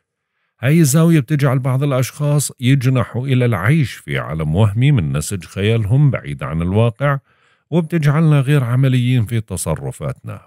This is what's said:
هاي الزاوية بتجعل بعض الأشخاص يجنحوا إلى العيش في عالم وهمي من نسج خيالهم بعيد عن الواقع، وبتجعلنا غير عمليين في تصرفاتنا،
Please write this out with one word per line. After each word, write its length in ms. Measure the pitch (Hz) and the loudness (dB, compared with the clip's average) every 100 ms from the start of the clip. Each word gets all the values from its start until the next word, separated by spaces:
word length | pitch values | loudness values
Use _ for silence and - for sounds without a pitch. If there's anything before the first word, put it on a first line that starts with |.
| _ _ _ _ _ - | _ _ _ _ _ -4
هاي 200 | 120 165 | 2 4
الزاوية 400 | 151 156 165 160 | 4 4 4 2
بتجعل 380 | 120 151 139 131 | 2 0 0 0
بعض 240 | 135 127 | 0 -2
الأشخاص 720 | 147 131 123 - 147 147 - - | 0 -2 -2 -4 -2 0 -2 -2
يجنحوا 680 | 123 139 123 127 - 117 139 | 0 2 2 0 -2 -4 -2
إلى 180 | 123 | 0
العيش 480 | 123 98 98 160 120 | 0 0 2 2 0
في 260 | - - 67 | -6 -8 -6
عالم 360 | 60 80 78 | -4 -4 -2
وهمي 380 | 82 110 104 139 | 2 2 2 2
من 240 | 135 73 71 | 2 0 -4
نسج 280 | - 98 | -6 -10
خيالهم 680 | - 95 104 113 98 131 147 | -10 -4 0 0 0 2 2
بعيد 320 | 98 71 71 | 0 -6 -10
عن 200 | 67 80 | -6 -4
الواقع، 560 | 87 104 117 - 143 139 _ _ _ _ - | -2 0 0 0 -4 -4 _ _ _ _ -6
وبتجعلنا 680 | 160 160 170 147 147 160 147 | -4 -2 -2 0 2 2 2
غير 240 | 127 147 | 2 0
عمليين 600 | 117 123 135 127 123 127 | 0 0 2 2 2 0
في 160 | 101 117 | 0 -4
تصرفاتنا، 1000 | - 90 87 76 67 - 73 - - 101 | -6 -6 -6 -6 -6 -8 -10 -10 -12 -16